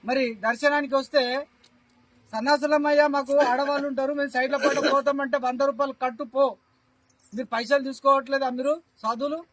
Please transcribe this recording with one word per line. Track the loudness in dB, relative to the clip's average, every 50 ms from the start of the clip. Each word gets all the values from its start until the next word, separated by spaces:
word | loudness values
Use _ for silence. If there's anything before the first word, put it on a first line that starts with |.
| -2
మరి | -2 0 0 0 -2 -4
దర్శనానికి | -4 -2 -2 -2 2 2 2 2 2 -2 0 -2
వస్తే, | -2 -2 2 0 0 2 2 -2 -4 -6 _ _ _ _ _ _ _ _ _ _ _ _ _ _ _ _ _
"సన్నాసులమయ్యా, | -8 -4 2 2 2 2 2 2 2 2 2 4 4 4 4 4
మాకు | 2 -2 -2 2 2 2
ఆడవాళ్ళు | 4 4 2 0 0 0 -2 -2 -2 -4
ఉంటారు, | -4 -2 -2 -2 -2
మేము | -4 -4 -4
సైడ్ల | -2 -2 -2 -2 -2 0
పాట | 0 0 0 2 0 2 2
పోతామంటే | 2 2 0 -2 -2 -2 -2 -2 -2
వంద | -2 -2 -2 0
రూపాయలు | 0 0 0 0 -2 -4 -2
కట్టు | _ -6 -6 -4 -6 -12
పో, | -6 0 2 2 2 0 _ _ _ _ _ _ _ _ _ _ _ -20 _ -20 -14 -10
మీరు | -10 -8 -6 -4
పైసలు | -6 0 2 0 0 0
తీసుకోవట్లేదా | -2 -8 -2 2 4 4 4 2 -2 -2 -2 -2 -2
మీరు | -2 -2 -2 -2 -2 -2 _ _ _ _
సాధువులు | -6 -6 -4 -4 -4 -4 -4 -6 -10 _